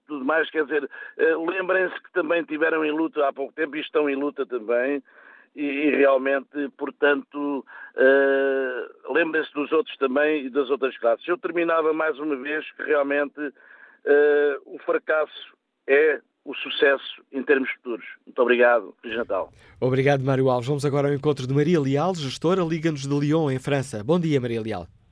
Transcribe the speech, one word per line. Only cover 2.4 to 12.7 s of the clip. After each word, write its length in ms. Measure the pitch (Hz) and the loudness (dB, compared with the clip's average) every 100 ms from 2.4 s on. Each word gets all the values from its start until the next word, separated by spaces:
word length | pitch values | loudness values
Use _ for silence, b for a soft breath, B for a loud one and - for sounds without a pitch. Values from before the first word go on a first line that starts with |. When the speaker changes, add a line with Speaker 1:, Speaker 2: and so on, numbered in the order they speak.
Speaker 1:
tiveram 400 | 156 151 160 160 | -2 -2 0 0
em 80 | 156 | -2
luta 340 | 151 160 143 139 | -2 -2 0 -2
há 60 | |
pouco 220 | 135 139 | -2 -8
tempo 240 | - 156 151 | -6 -6 -6
e 20 | |
estão 300 | 135 151 147 | -4 0 0
em 60 | 139 | 0
luta 300 | 143 139 131 | -4 -6 -6
também. 560 | 123 107 120 127 143 - B B B B - | -6 -2 0 0 -2 -6 B B B B -8
E, 80 | |
e 320 | 147 139 147 131 | -6 -2 0 4
realmente, 720 | 139 135 131 139 127 147 143 - | 6 4 2 -2 -2 -8 -8 -8
portanto, 880 | 139 123 143 143 127 143 143 139 - B B B | -10 0 2 2 -2 -8 -6 -6 -8 B B B
eh, 960 | 131 139 139 139 139 135 131 123 90 - - | 6 6 6 4 2 0 -2 -6 -10 -12 -4
lembrem-se 440 | 139 165 156 151 | 0 0 -2 -4
dos 180 | 143 139 | -4 -2
outros 240 | 160 151 - | -2 -2 -2
também 520 | 135 131 151 156 131 | -2 2 0 0 -2
e 20 | |
das 200 | 127 123 | -2 -2
outras 280 | 135 131 - | 0 -2 -2
classes. 280 | 120 113 - | 0 0 -2
Eu 120 | 175 | -4
terminava 560 | 175 170 170 165 156 | -4 -2 0 0 0
mais 260 | 156 156 135 | 0 -2 -4
uma 160 | 156 139 | -4 -6
vez 340 | 139 156 - | -4 -8 -8